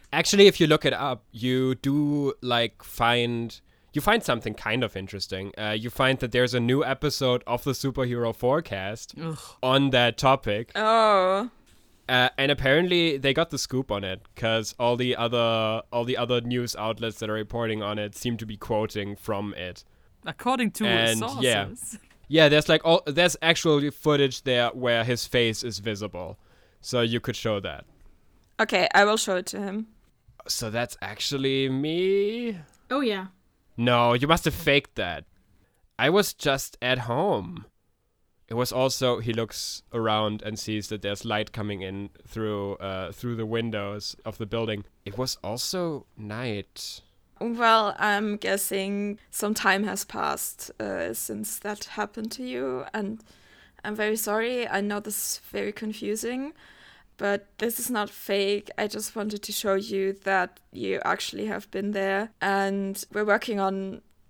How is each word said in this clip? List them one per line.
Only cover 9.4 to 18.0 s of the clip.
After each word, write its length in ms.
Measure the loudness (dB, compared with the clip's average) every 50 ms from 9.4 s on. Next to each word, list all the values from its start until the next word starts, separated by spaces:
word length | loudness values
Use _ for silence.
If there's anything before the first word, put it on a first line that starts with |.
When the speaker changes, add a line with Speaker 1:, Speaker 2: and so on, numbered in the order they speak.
| -12 -16 -8 -2
Speaker 1:
on 280 | 2 4 4 4 4 6
that 260 | 6 6 4 4 2 4
topic. 540 | 4 4 4 4 2 0 -2 -2 -4 -4 -4
Speaker 3:
Oh. 760 | 0 2 4 4 6 6 6 6 6 4 4 2 0 -2 -4 -10 _ _ _ _ _ _ _ _ _ _ 2
Speaker 1:
Uh, 200 | 4 4 4 4 2 2
and 140 | 2 2
apparently 640 | 2 2 4 4 4 4 4 4 4 4 4 2 0 2
they 160 | 2 2 2
got 160 | 2 0 0
the 80 | -2 -6
scoop 320 | -4 -2 -2 -2 -2 -2
on 140 | -2 -2 -2
it, 180 | -4 -6 -8 -10 -16 -8
'cause 400 | -2 0 0 2 0 0 -4 -4 0
all 160 | 2 2 2
the 200 | 2 0 0 0
other, 680 | 0 0 0 2 2 2 2 2 2 2 0 0 -2 -4 -4
all 120 | -4 -2 -2
the 120 | -2 -2
other 240 | -2 0 2 0 0
news 360 | 0 0 -2 -2 -2 -2 -4
outlets 420 | -4 -2 -4 -2 -2 -4 -6 -4 -4
that 100 | -4 -4
are 40 | -2
reporting 480 | -4 -4 -4 -4 -2 -2 -2 -2 -2
on 160 | -2 -4 -4
it 160 | -4